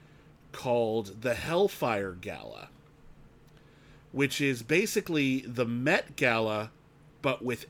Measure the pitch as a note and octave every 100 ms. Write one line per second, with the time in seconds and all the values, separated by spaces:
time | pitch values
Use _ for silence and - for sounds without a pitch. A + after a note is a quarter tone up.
0 | - - - - - - B2+ A#2+ A2+ A2+
1 | G2 A2 B2 G#2+ - E3+ G3 - C3 G#2
2 | G2 F2+ F#2+ C#2 A1 G#1+ - - - -
3 | - - - - - - - - - -
4 | - C3+ C#3 C#3+ C#3+ A#2+ A#2 E3 A3 G#3
5 | F#3 D#3 C3+ C3 A#2 B2 A#2 A#2+ C#3 G3
6 | - - C3 A2+ A2 G#2+ A2 - - -
7 | - - C3+ B2+ B2 A#2